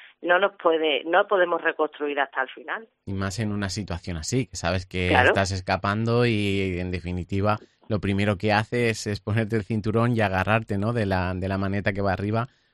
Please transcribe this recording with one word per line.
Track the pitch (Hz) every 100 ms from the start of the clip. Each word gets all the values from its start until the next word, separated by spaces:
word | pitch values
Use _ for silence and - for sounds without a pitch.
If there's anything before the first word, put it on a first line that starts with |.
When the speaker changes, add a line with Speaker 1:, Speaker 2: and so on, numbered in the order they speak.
| - _
Speaker 1:
no | 170 175
nos | 196 196
puede, | 175 160 156 139 160
no | 175 202
podemos | 202 175 170
reconstruir | 165 151 151 - 147 143
hasta | 135 -
el | 127
final. | - 127 185 226 _ -
Speaker 2:
Y |
más | 98 98 98
en | 110
una | 104 98
situación | 107 98 85 - 85
así, | 80 123 -
que | -
sabes | 85 92 92
que | 92 90
Speaker 1:
Claro. | 107 127
Speaker 2:
estás | 107 98
escapando | 95 90 95 101 104 113 117 120
y, | 107 104 98 95 87
en | 90
definitiva, | 90 87 90 85 98 101 107 - _ -
lo | 107
primero | 98 98 104 101
que | 107
haces | 104 107 123 120 107 -
es | 101
ponerte | - 107 107 113
el |
cinturón | 101 110 104 110 117 117
y |
agarrarte, | 101 95 92 110 113 101
¿no? | 104
de | 120 101
la, | 95 90
de | 92 95
la | 95
maneta | 98 101 101
que | 101
va | 98
arriba, | 92 101 113 120 _ _